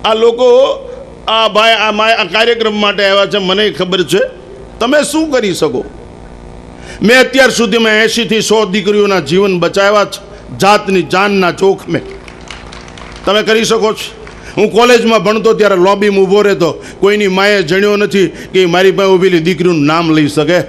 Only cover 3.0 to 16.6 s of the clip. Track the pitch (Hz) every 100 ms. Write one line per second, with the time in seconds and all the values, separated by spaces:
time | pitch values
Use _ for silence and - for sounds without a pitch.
3 | 196 196 196 202 185 190 214 143 185 180
4 | 160 185 523 - - - - - 240 294
5 | 262 311 320 254 208 160 156 123 - -
6 | - - - - - - - - - -
7 | 208 254 - 262 262 - 233 226 220 214
8 | 226 226 220 220 - 214 208 208 185 208
9 | 202 185 135 175 202 180 170 190 196 208
10 | 190 - - - - 123 190 208 185 190
11 | 147 185 202 196 180 160 190 190 - 151
12 | - - - - - - - - - -
13 | - - - 208 196 220 220 226 220 -
14 | - - - - - - 202 190 240 240
15 | 226 226 185 214 220 185 208 190 180 202
16 | 208 196 185 208 208 190